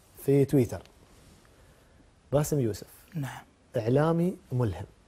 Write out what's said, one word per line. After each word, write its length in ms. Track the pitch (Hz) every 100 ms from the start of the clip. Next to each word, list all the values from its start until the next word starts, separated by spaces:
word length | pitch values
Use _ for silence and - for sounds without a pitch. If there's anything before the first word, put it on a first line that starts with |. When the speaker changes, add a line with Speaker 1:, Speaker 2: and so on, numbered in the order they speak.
| _ - -
Speaker 1:
في 200 | 139 135
تويتر. 360 | 143 117 92 - _ - - - - _ _ - _ _ _ _ _ _
باسم 280 | 139 151 147
يوسف. 280 | 113 101 - - - 165
Speaker 2:
نعم. 260 | 131 123 - _ _ 123
Speaker 1:
إعلامي 600 | 110 135 160 165 175 185 -
ملهم. 340 | 123 120 87 - _